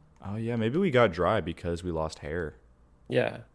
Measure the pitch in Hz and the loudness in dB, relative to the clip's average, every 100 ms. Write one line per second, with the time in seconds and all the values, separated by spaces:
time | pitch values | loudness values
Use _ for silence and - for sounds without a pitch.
0 | _ _ 95 110 113 120 110 156 196 123 | _ _ -10 -6 -4 0 0 2 4 6
1 | 113 85 87 107 82 80 87 85 90 80 | 4 4 2 2 0 -6 -4 -4 -4 -2
2 | 78 - 73 85 78 - - - - _ | -4 -6 -8 -6 -6 -10 -20 -20 -20 _
3 | - 127 117 120 - | -2 0 0 -4 -16